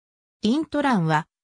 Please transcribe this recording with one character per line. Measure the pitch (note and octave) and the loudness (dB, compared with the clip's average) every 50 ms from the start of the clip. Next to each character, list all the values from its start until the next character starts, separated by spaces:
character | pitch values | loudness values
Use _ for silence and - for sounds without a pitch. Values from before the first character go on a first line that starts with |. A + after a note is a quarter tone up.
| _ _ _ _ _ _ _ _ | _ _ _ _ _ _ _ _
イ | - G#3 B3+ | -2 0 0
ン | D#4 D#4 | 0 -2
ト | - - D4 | -4 -4 -2
ラ | C#4+ C4+ A#3+ | 0 0 0
ン | F#3 D#3+ | 0 0
は | D#3+ D#3 D3+ - _ _ _ | 0 0 -2 -2 _ _ _